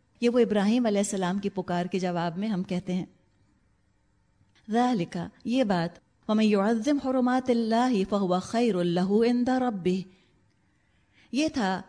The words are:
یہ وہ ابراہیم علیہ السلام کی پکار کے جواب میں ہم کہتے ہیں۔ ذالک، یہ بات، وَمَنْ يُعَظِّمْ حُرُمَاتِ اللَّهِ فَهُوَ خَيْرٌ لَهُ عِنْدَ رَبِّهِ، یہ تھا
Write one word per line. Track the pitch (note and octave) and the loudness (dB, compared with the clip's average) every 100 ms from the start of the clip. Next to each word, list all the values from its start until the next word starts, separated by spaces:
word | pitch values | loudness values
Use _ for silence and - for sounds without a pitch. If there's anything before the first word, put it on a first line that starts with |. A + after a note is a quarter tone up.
| _ - | _ -2
یہ | A#3+ | 0
وہ | B3 | 2
ابراہیم | G3+ G#3+ G3+ B3 A#3 | 2 2 2 2 2
علیہ | G3+ | 0
السلام | G#3 F#3+ F3+ G3 | 0 -2 -2 -2
کی | G3+ | -4
پکار | F#3+ F3+ F3 F#3 | -6 -4 -4 -2
کے | F#3 | -2
جواب | F3+ F3 E3+ E3+ | -2 -2 -4 -4
میں | A3 | -4
ہم | F3+ | -4
کہتے | F#3 F3+ F3+ | -4 -4 -4
ہیں۔ | F#3 D#3+ _ _ _ _ _ _ _ _ _ _ _ _ _ _ _ - | -4 -6 _ _ _ _ _ _ _ _ _ _ _ _ _ _ _ -4
ذالک، | A3+ B3 A3+ E3 F3 E3+ - | 0 2 0 -2 -6 -10 -8
یہ | - C4 | -2 0
بات، | G#3 F3+ E3+ - _ _ - | 2 0 -2 -8 _ _ -2
وَمَنْ | G#3+ G#3+ | 2 4
يُعَظِّمْ | G3+ G#3 A#3 B3+ C#4+ C4 | 4 2 0 0 0 0
حُرُمَاتِ | C4 B3 B3+ B3+ | 0 2 0 0
اللَّهِ | A#3 A3 A3+ A#3+ G#3+ G3 | 0 2 2 2 2 0
فَهُوَ | G3+ F#3 F3+ | 0 0 0
خَيْرٌ | - A3+ A#3+ F3+ | -2 0 0 0
لَهُ | F3 F3 F#3+ G#3 | 0 0 2 2
عِنْدَ | A#3 B3 B3 | 2 2 0
رَبِّهِ، | B3+ B3 G3 F3 F#3 - _ _ _ _ _ _ _ _ _ _ _ - | 0 0 -2 -2 -2 -4 _ _ _ _ _ _ _ _ _ _ _ -8
یہ | C#4 D#4 | -2 -2
تھا | C#4 F#3+ F#3+ | 0 -2 -2